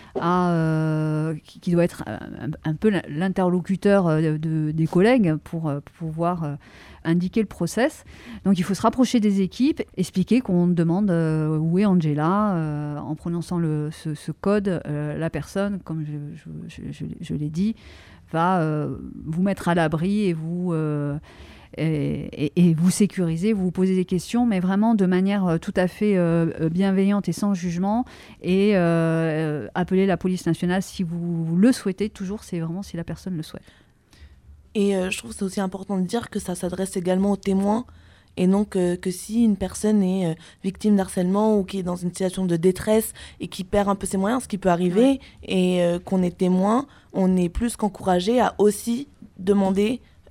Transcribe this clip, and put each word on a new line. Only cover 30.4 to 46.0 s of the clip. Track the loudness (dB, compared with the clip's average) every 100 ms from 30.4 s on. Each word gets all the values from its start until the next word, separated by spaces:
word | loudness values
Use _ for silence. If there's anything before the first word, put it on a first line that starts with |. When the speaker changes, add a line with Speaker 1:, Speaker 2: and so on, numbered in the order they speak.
Speaker 1:
nationale | -2 0 0 -2
si | -4 -6
vous | -6 -4 -4 -2 0 4
le | 4
souhaitez, | 4 -2 -4 -6
toujours, | -6 -10 -10
c'est | -8 -8
vraiment | -6 -8
si | -10 -10
la |
personne | -10 -10 -8 -8
le |
souhaite. | -8 -14 -20 -20 _ _ _ -20 -20 -20 -20 -20 -8
Speaker 2:
Et, | -2 0
euh, | 0 -2
je | -6
trouve | -10
que | -8
c'est |
aussi | -6 -4
important | -4 -6 -6 -2
de | -2
dire | -2 -4
que | -8
ça | -6
s'adresse | -6 -6 -4 -4 -4
également | 0 2 2
aux | 0
témoins, | 0 0 2 0 -2 -14 -20 -20 _ 0
et | 2
donc, | 2 2 0
euh, | 0 0
que | -4
si | -6 -4 2
une | 2 2
personne | -2 -2 2 2
est, | 2 0 -2
euh, | -4 -10 -10
victime | -8 -2 2 4
d'harcèlement | 2 0 0 2 4 2
ou |
qui | 0 -4
est |
dans | -4 -4
une | -6
situation | -2 -2 -2 0
de | 2
détresse | 2 2 2 2 2 -6 -18 -12
et | -12
qui | -10
perd | -2 0 0
un |
peu | -2 -2
ses | -2
moyens, | 0 -2
ce | -4
qui | -2
peut | 0
arriver, | 2 2 4
Speaker 1:
Ouais. | 4 4 -2 -18
Speaker 2:
et, | -4 2 2 4
euh, | 2
qu'on | 0